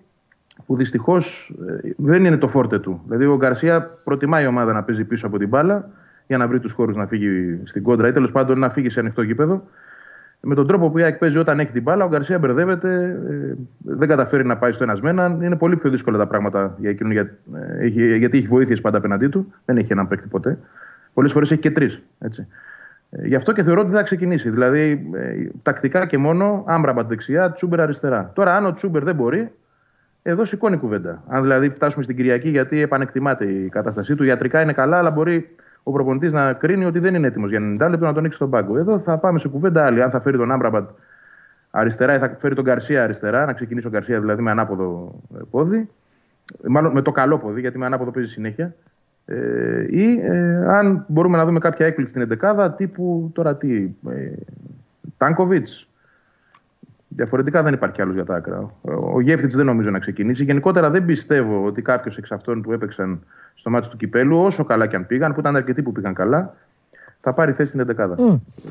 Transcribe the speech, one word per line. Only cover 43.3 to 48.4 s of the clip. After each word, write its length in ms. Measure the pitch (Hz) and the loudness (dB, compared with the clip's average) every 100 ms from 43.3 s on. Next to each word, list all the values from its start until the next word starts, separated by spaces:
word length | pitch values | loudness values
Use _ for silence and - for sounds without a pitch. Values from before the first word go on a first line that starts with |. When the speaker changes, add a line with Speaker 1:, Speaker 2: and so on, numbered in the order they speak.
| 117 147 | -2 -2
Speaker 1:
να 60 | |
ξεκινήσει 340 | 123 117 120 117 | -4 -8 -8 -6
ο 40 | |
Γκαρσία 300 | 107 95 113 | -6 -2 -2
δηλαδή 220 | 107 104 | -2 -2
με 80 | 117 | 0
ανάποδο, 640 | 107 107 98 92 87 87 - - - | 0 -2 -2 -4 -6 -10 -16 -18 -18
ε, 40 | - | -6
πόδι, 380 | 120 160 220 220 _ _ _ _ _ - - - | -2 0 0 -4 _ _ _ _ _ -20 -10 0
μάλλον 240 | 139 160 | 2 2
με 100 | 135 | 2
το 100 | 139 | 0
καλό 260 | 139 135 151 | 0 2 0
πόδι, 220 | 104 107 | -2 -6
γιατί 180 | 127 127 | -6 -6
με 80 | 127 | -4
ανάποδο 240 | 131 123 | -4 -4
παίζει 200 | 127 117 | -6 -6
συνέχεια. 440 | 110 | -6